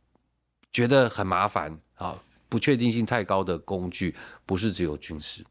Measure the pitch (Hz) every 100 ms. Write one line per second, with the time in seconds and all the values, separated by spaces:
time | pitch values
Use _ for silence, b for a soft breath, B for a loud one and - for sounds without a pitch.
0 | _ _ _ _ _ _ _ - 120 139
1 | 120 - 95 90 104 98 80 80 _ -
2 | 90 73 - _ - 117 - 127 120 113
3 | 107 120 95 95 92 85 - 95 90 -
4 | 90 - B B - 92 110 92 82 76
5 | - 78 - - -